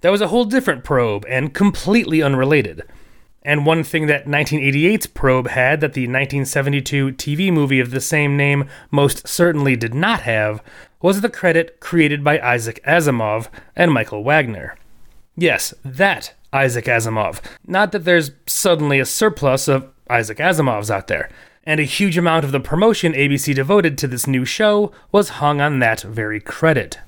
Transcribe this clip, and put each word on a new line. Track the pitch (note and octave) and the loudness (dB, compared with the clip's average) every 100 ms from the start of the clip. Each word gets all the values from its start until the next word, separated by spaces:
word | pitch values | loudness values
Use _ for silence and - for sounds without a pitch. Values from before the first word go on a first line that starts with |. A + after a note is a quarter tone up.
That | E3+ | 2
was | G3+ | 2
a | G#3 | 0
whole | A3+ | 0
different | A#3 C4 B3+ C3+ | 2 0 0 -4
Probe | - C#3 A#2 G#2 A2 | -2 0 0 -2 -4
and | B2+ D3 | -4 -4
completely | - G3+ - - A3 - D#3+ | 0 0 0 0 0 2 0
unrelated. | C#3+ C3+ C3 D3+ G#2+ D#2 - - - - - _ | 2 2 2 2 0 -8 -16 -18 -20 -20 -20 _
And | C#3+ D3 C#3+ | -2 0 2
one | E3 | 0
thing | D3+ E3 D3+ | 0 -2 0
that | C#3+ C#3+ | -2 0
nineteen | C#3+ D3+ D3+ | -2 0 0
eighty-eight's | C3+ C3+ E3 G#3+ - | 0 2 2 2 -2
Probe | - C#3 B2+ B2 | -2 2 2 0
had | - B2+ D3+ | 0 0 2
that | D3 | -2
the | C#3+ B2 | -2 -2
nineteen | C3 C#3 C#3+ | -2 -2 -2
seventy-two | C3+ C#3+ C#3 C#3+ C#3 C#3+ C3+ | -2 -2 0 -2 -2 -2 -2
T | C3+ - | -4 -6
V | D3 F#3+ | -2 2
movie | E3 C#3+ C3+ | 2 2 2
of | B2 | 0
the | C3 | -4
same | - D#3 C#3+ C#3+ | -2 0 2 2
name | C#3+ C#3+ C#3 - - | 2 0 -2 -8 -2
most | D3 C#3 C3+ - | 2 2 0 -6
certainly | - F3 D3+ C#3 | 2 2 2 0
did | B2+ A#2 | 0 -2
not | B2 F#3+ A3 | -2 -2 -2
have | B2 A2 G#2+ G#2+ - - - _ | 0 0 0 -4 -12 -20 -20 _
was | F3 G3 | 0 0
the | A3 | -2
credit | - F#3 E3 E3 _ | -2 2 2 0 _
created | - E3+ D3 D3 | -2 2 2 2
by | C#3+ D3+ | 0 0
Isaac | B2 B2 A2+ A2+ - | 0 -2 -2 -8 0
Asimov | E3 D3 B2 A2 A2 A#2 - - | 2 2 0 0 -4 -6 -16 -16
and | - F3 | 0 2
Michael | C3 A2 G#2+ | 2 -2 -4
Wagner. | A2 D#3 C3 G2+ - - - - - - - - | 0 2 0 -6 -12 -16 -20 -20 -20 -20 -20 0
Yes, | E3+ G#2 - - | 0 0 -4 -10
that | C#3 C3 G3 E3+ - - - | -14 0 0 0 -8 -18 -6
Isaac | C3+ C3+ A#2+ A2+ | 0 0 0 0
Asimov. | A#2 A2+ A2 G2+ - - - - | 0 0 -2 -4 -6 -14 -18 -4
Not | F#3 G#3 | -2 0
that | G3+ E3 | -2 2
there's | F3 C#3+ - - | 2 2 -10 -8
suddenly | - G3 E3 D3 C#3 | -2 2 2 2 0
a | |
surplus | C3 - A3 - C#3 C3 - | 0 0 0 2 0 0 0
of | C3+ C3+ _ _ | -2 -2 _ _
Isaac | A#2+ G#2+ G#2+ | -2 -2 -2
Asimovs | E3 E3 C#3 A2 G#2 | 0 2 0 -2 -2
out | G2+ - | -4 -2
there. | F#2 - - - _ | -6 -6 -12 -20 _
And | - D#3 | -4 -2
a | |
huge | C#3+ - G3+ E3+ | -2 0 0 2
amount | F3 D#3+ C#3+ | 2 0 0
of | |
the | C#3 | -2
promotion | C3 D#3 A3 G#3+ E3+ | -2 2 2 2 0
A | C#3 C#3+ | 0 0
B | C#3 | 0
C | D3 | 0
devoted | C3+ C#3 G3+ E3 C#3 | -2 2 2 2 -2
to | C#3 | -6
this | B2 C#3 | -4 -2
new | C3 B2+ | -2 -2
show | - G#3+ G#3 G#3 - - | 0 2 2 0 -6 0
was | G3+ G3+ | 0 2
hung | - D3 C#3+ | 0 0 2
on | C#3+ C#3 | 2 2
that | A#2 A2+ | 2 0
very | G2 A2 G#2+ G#2+ | -6 -6 -4 -6
credit. | - - D#3+ C#3+ G2 - | -8 0 2 2 -2 -10